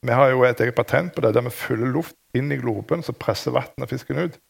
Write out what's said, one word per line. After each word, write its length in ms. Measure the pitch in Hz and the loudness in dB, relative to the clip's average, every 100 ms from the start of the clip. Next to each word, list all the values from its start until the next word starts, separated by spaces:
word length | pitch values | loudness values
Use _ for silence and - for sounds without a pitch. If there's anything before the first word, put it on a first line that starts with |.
Vi 100 | 127 | 2
har 160 | 120 139 | 4 6
jo 140 | 131 123 | 6 4
et 140 | 120 | 4
eget 140 | 123 120 | 0 0
patent 380 | 113 139 180 - | 2 0 0 0
på 60 | |
det, 100 | 117 | 2
der 80 | 110 | 2
vi 80 | 123 | 0
fyller 400 | - - 117 123 | -8 -4 -2 0
luft 260 | 131 170 - _ 123 | -2 -4 -12 _ -4
inn 140 | 143 | -2
i 60 | 139 | -4
globen, 400 | 120 104 101 165 | -4 -4 -2 -4
så 120 | 156 | -4
presser 420 | 117 - 107 - 127 | -6 -4 -2 0 -2
vannet 340 | 127 - 131 | -4 -10 -8
fisken 300 | 123 - 139 | -8 -6 -4
ut. 140 | 175 - _ | -4 -6 _